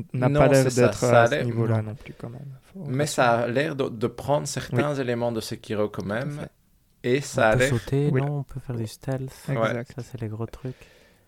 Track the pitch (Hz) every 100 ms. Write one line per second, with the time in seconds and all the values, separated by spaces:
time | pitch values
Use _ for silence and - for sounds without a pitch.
0 | 120 131 127 143 135 135 131 123 123 101
1 | 123 120 117 147 120 113 113 110 107 107
2 | - - 117 123 135 131 _ 190 143 131
3 | 147 - 127 117 120 120 156 139 131 113
4 | 113 - - 147 147 - - 123 143 143
5 | 123 120 120 113 - - - 104 104 -
6 | - 107 143 147 147 _ _ _ _ _
7 | 123 131 143 127 113 110 131 120 - 139
8 | 143 131 139 147 131 135 - 117 110 -
9 | - 131 131 - - 135 110 117 120 -
10 | 120 117 110 107 113 - 127 - - _
11 | _ _